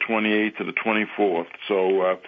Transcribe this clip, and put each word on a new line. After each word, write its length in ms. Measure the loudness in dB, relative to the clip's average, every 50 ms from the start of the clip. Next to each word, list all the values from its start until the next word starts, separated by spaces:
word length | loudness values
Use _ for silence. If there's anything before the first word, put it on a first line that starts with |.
| -2 -2
twenty-eighth 500 | 0 0 2 2 2 2 2 0 -2 -4
to 60 | -8
the 80 | -4
twenty-fourth. 720 | -4 -2 -2 0 0 0 -2 -2 0 0 2 2 2 0 -4 -6 -10 -14 -4 -2
So, 340 | 0 2 2 2 2 2
uh, 140 | 2 0 0 -2 -6